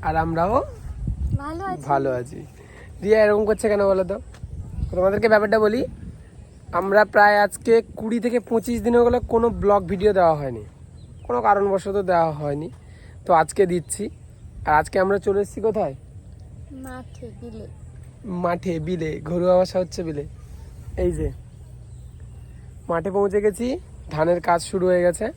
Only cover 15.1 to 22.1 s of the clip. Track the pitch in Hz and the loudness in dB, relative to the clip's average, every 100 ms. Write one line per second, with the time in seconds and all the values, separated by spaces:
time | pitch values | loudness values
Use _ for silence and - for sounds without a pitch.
15.1 | 196 208 196 196 - 214 214 170 135 - | 2 0 0 -2 -2 -2 0 -4 -6 -16
16.1 | - - - - - - 262 262 254 247 | -20 -20 -20 -18 -18 -18 -16 -14 -14 -16
17.1 | - 240 202 233 220 202 - - - - | -16 -16 -16 -16 -14 -16 -16 -18 -18 -20
18.1 | - 226 180 180 175 190 165 156 180 160 | -16 -8 -2 -2 -2 -2 -4 -4 -4 -4
19.1 | 143 147 175 180 180 185 185 180 - 170 | -6 -4 0 4 4 4 0 -4 -6 -8
20.1 | 151 143 - - - - - - - 180 | -6 -10 -14 -18 -18 -18 -16 -12 -2 -2
21.1 | 156 151 - - - - - - - - | -2 -6 -6 -18 -20 -20 -20 -20 -18 -18